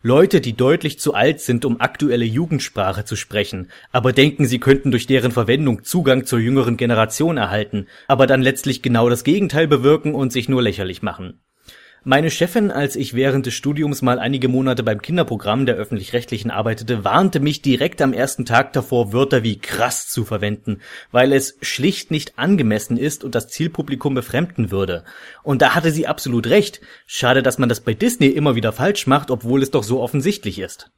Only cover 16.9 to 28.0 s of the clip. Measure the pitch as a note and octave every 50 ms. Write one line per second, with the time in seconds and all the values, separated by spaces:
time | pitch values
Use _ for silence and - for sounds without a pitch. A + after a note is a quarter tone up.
16.9 | B2 G#2+ F#2+ G2 G#2+ D#3+ F#3+ F#3+ - D3+ C#3 D3 D3 - - C#3 C3 - C#3+ C3+
17.9 | - - D3 C3+ B2 G#2+ C3 C3 - - A#2+ - A#2 A#2+ C3+ - - C3+ A#2 -
18.9 | C3 A#2+ A#2 G2+ G#2 B2 C#3 C3+ C#3 B2 A2+ A2+ G2+ G#2 - - - A2 A2+ B2
19.9 | - - - - - B2 G#2+ - A2+ G2 G#2 G#2 G#2 - _ - G#2 - - -
20.9 | - - - _ - A#2+ B2+ C3+ C#3 C3+ C3+ - - _ - - - - C3 F#3+
21.9 | - - - _ E3 D3 - - _ - B2+ F3+ G3+ E3+ B2+ G#2+ G#2 G#2+ - -
22.9 | A#2 A#2 C3+ D3+ D3 - - C3+ A#2 A#2 - - - - D#3+ E3+ E3 - D3 C#3+
23.9 | C#3 B2+ - C#3+ C3+ B2+ A#2 - - C3+ F3 F3 - - A2 F2+ F#2+ G2 G2 F#2
24.9 | F2 E2+ - - - - - - - - _ D3 C#3 A#2+ D3 B2+ B2+ E3 D#3 E3
25.9 | D3 D#3+ D#3+ - D3+ - - C3 A#2+ A#2 A#2 A#2 E3 G#3 G#3 - - - - -
26.9 | - - _ _ - - - B2 C3 C3+ C3+ C3 - - C3 A#2 A#2+ - _ A#2+
27.9 | A2 -